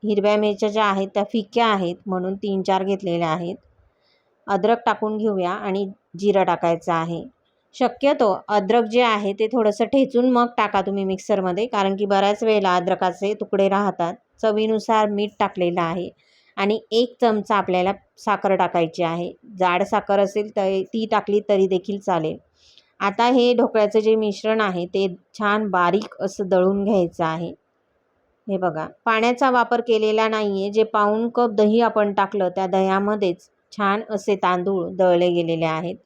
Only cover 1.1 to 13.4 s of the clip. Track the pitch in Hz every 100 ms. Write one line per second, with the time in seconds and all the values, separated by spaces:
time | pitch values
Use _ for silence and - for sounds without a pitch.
1.1 | 202 202 233 208 240 233 202 180 175 -
2.1 | 185 180 196 208 196 185 190 190 196 196
3.1 | 170 170 160 175 208 _ _ _ _ _
4.1 | _ _ _ - 202 202 233 233 208 214
5.1 | 214 220 196 175 190 208 190 196 196 _
6.1 | 170 202 196 185 170 175 165 - 165 165
7.1 | 170 262 _ _ _ _ - 247 247 277
8.1 | 285 226 185 - 208 190 240 220 233 240
9.1 | 214 208 196 220 240 214 202 226 277 269
10.1 | 240 254 240 240 240 214 208 190 196 190
11.1 | 190 - 202 185 180 233 214 196 196 202
12.1 | 202 202 208 226 214 190 180 175 185 185
13.1 | 175 202 208